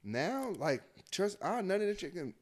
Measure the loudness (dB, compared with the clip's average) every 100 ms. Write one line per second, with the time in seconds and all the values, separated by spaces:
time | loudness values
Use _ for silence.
0 | -2 0 0 0 -2 0 0 0 -2 -20
1 | -10 0 0 0 -2 0 2 2 2 0
2 | -6 -6 -8 -8